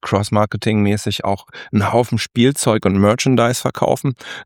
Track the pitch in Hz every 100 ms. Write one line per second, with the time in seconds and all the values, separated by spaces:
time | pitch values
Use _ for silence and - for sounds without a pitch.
0 | - 98 104 107 107 104 117 107 101 104
1 | - - 98 98 - - - 107 104 117
2 | 123 113 - 120 123 139 - 110 98 98
3 | 104 120 135 123 120 123 - - - -
4 | 139 123 - -